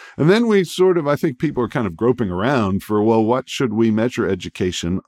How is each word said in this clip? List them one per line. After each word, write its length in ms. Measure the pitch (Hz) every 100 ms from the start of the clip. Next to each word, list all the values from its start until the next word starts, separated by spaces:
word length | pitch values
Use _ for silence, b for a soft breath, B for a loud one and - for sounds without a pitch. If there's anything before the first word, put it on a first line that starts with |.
| B B
And 140 | 147
then 180 | 214 240
we 160 | 202
sort 340 | 165 - 185 170
of, 100 | 143
I 80 | 147
think 240 | 170 127
people 220 | 147 123
are 40 | 113
kind 200 | 147 104
of 100 | 80
groping 320 | 117 123 104
around 540 | 87 117 135 98 95
for, 200 | - 107
well, 220 | 107 113 110
what 240 | 127 -
should 240 | - 135
we 160 | 104 113
measure 400 | 107 120 117 92
education 720 | 95 - - 95 - 87 92